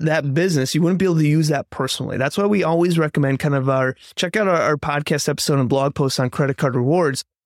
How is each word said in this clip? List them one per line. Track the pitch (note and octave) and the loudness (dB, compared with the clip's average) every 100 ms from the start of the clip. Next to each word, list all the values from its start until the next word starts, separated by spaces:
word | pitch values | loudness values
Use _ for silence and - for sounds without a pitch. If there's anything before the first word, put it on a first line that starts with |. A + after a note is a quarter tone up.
that | D#3 D#3 C#3+ | 0 0 0
business, | C#3 F#3 D3+ C3 | 0 2 0 0
you | D3+ | 0
wouldn't | D#3+ F#3 | 2 2
be | |
able | F#3+ D#3+ | 2 2
to | D3+ | 2
use | D#3 D#3 | 2 2
that | C#3 - | -2 -4
personally. | - C3 - A2+ G#2+ | -6 -6 -4 -6 -4
That's | C3+ - | -2 0
why | G3+ | 0
we | G#3 | 2
always | D#3+ E3 F3+ E3 | 2 2 2 2
recommend | D3+ D3+ C#3 C3+ | 0 0 0 0
kind | D#3 | 0
of | C#3 C3 | 0 0
our, | C3 C3 - - - | 0 0 -4 -12 -6
check | F3+ G#3+ | -2 0
out | G3 | 0
our, | E3+ | 2
our | C#3+ D3+ | 0 0
podcast | D#3+ D3 D3 D#3 - | -2 -4 -2 -2 -2
episode | C#3+ - C#3 | -2 0 0
and | B2 | 2
blog | C3+ C#3 | 2 0
posts | - C#3 - | 0 -2 0
on | B2 | -2
credit | - C#3 C3+ | -2 -2 0
card | C#3+ | -2
rewards. | B2 B2 F3 D#3 C3+ - _ | 0 0 2 0 -2 -10 _